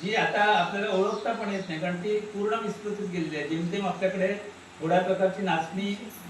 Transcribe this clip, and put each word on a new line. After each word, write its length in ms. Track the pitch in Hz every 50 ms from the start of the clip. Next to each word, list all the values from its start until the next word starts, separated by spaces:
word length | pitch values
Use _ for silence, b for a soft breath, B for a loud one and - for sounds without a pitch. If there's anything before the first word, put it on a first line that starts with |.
| 160
जी 120 | 196 220
आता 280 | 226 214 - - 202 208
आपल्याला 520 | 208 214 - - - 196 196 208 208 190
ओळखता 380 | 185 202 208 190 - - - -
पण 180 | 202 214 202
येत 120 | 196 190 180 175
नाही, 100 | 160 156
कारण 160 | 180 175 180
ती 240 | 175 175 214 214 208
पूर्ण 340 | 208 - - 202 202 214 220
विस्मृतीत 560 | 214 214 202 - - - 208 202 196 196 185
गेलेली 280 | 175 170 160 147 156 151
आहे. 100 | 147 156
जेमतेम 400 | 160 165 175 175 196 202 196 180
आपल्याकडे 460 | - - 190 185 185 185 185 196 202 208 - - - - - - - -
थोड्या 180 | 156 160 175 180
प्रकारची 420 | 185 180 185 180 190 185 180 208
नाचणी, 680 | 196 180 165 160 165 165 180 190 202 202 202 208 233 214 - - 180 170